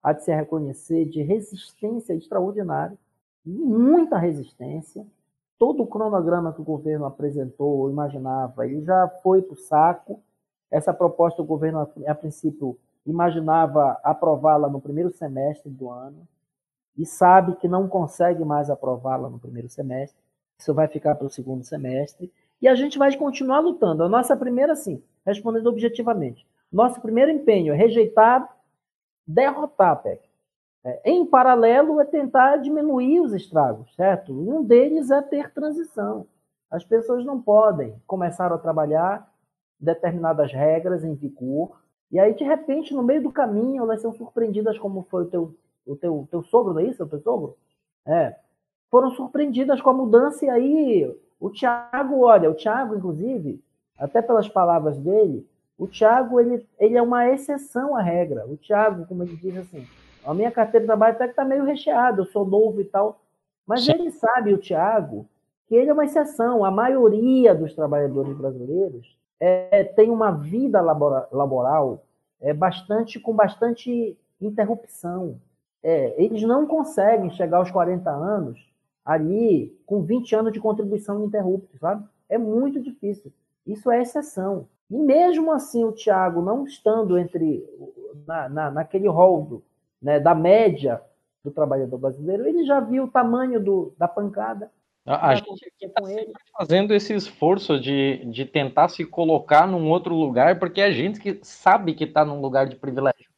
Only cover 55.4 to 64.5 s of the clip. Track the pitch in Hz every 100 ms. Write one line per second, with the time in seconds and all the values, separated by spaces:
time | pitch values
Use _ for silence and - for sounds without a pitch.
55.4 | - _ _ _ 196 - 214 240 247 247
56.4 | 240 240 - _ 208 240 240 240 240 269
57.4 | 277 285 277 240 277 269 175 170 170 135
58.4 | 110 147 _ 208 214 185 170 180 175 165
59.4 | 185 185 180 156 123 _ _ _ 135 165
60.4 | 233 233 214 226 214 214 220 226 247 247
61.4 | 269 269 277 277 302 240 247 196 185 208
62.4 | 196 202 220 202 196 196 214 214 _ _
63.4 | _ _ - 233 247 330 349 - 220 247
64.4 | 208